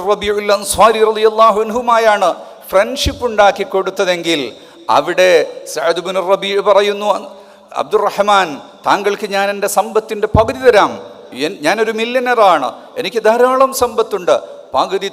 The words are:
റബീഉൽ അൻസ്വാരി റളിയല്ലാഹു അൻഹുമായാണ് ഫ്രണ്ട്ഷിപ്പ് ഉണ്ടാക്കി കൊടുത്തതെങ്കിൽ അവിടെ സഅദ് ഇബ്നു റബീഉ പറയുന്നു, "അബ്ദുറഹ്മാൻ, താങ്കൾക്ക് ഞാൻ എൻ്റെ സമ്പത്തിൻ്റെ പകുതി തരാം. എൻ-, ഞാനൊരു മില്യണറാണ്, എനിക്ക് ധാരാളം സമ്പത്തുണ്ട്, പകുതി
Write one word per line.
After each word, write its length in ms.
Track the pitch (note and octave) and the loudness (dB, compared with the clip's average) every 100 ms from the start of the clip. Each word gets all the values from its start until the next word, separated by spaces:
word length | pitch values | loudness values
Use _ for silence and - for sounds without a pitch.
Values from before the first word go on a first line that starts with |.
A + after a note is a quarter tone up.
| F#3 | -2
റബീഉൽ 400 | G3+ G#3 G#3 G#3 G3+ | -2 -2 -2 0 -2
അൻസ്വാരി 420 | G#3 - G#3+ A3 A3 | -2 2 2 4 0
റളിയല്ലാഹു 480 | G#3+ A3 G#3+ A3 G3+ A3 | 2 0 4 4 2 -2
അൻഹുമായാണ് 640 | A3+ A#3+ A3+ A3+ G#3 F3+ - - - - | -2 0 2 2 2 0 -2 -12 -20 -2
ഫ്രണ്ട്ഷിപ്പ് 540 | F#3 A3+ B3+ - - A#3+ | 0 0 -2 -6 -4 -4
ഉണ്ടാക്കി 360 | G#3 G3+ G3 F#3 | 2 2 2 -2
കൊടുത്തതെങ്കിൽ 680 | F#3+ F#3 F#3 F#3 F3 E3 D#3+ A#2+ - - - - A#2+ | -2 -2 -2 -2 -2 -2 -2 -4 -10 -20 -14 0 0
അവിടെ 340 | D3+ F3 F#3 E3 - - - | 2 2 4 4 2 -8 -12
സഅദ് 260 | D#3 D#3 E3+ | -4 -4 -4
ഇബ്നു 180 | F3+ F#3+ F3+ | -4 -4 0
റബീഉ 300 | F#3+ G3 G3+ G3 | -2 0 -2 2
പറയുന്നു, 400 | G3 G#3 G3+ G#3 F#3+ - - - - _ - | 2 2 -2 -4 -4 -6 -18 -20 -20 _ -8
"അബ്ദുറഹ്മാൻ, 680 | C#3 G3+ G3+ - G3+ G3 F3 C3+ - - C3 | -2 -2 -2 -2 2 2 0 -6 -16 -8 -2
താങ്കൾക്ക് 400 | F3 G3+ G3 G#3 G3 | 0 0 -4 -4 -2
ഞാൻ 100 | G3+ | -2
എൻ്റെ 140 | G3+ G3 G3 | -2 -2 -2
സമ്പത്തിൻ്റെ 500 | A3 A3 A3 G#3 G#3+ G#3 | 0 -2 -4 -4 0 0
പകുതി 240 | A3+ C4 C4 | 0 2 4
തരാം. 260 | G3+ D#3 G#2 - - - B2 D3+ | 4 2 -2 -14 -20 -18 -6 -6
എൻ-, 120 | F#3+ D3 | -2 -2
ഞാനൊരു 260 | G#3 A3+ A3 | 0 -2 -2
മില്യണറാണ്, 680 | A#3 B3+ B3 A3+ G3 D#3+ B2 - - - | -4 -2 0 4 4 4 0 -8 -12 -8
എനിക്ക് 200 | G3 A3 G#3 | -6 0 0
ധാരാളം 420 | A#3 B3 C4 C4+ B3+ | 2 2 2 0 0
സമ്പത്തുണ്ട്, 540 | A#3+ A3+ A#3 G3+ E3 B2 - - - | -2 -2 -2 -2 0 0 -2 -16 -6
പകുതി 340 | B2+ F#3 F#3+ G3 | -2 -2 -4 0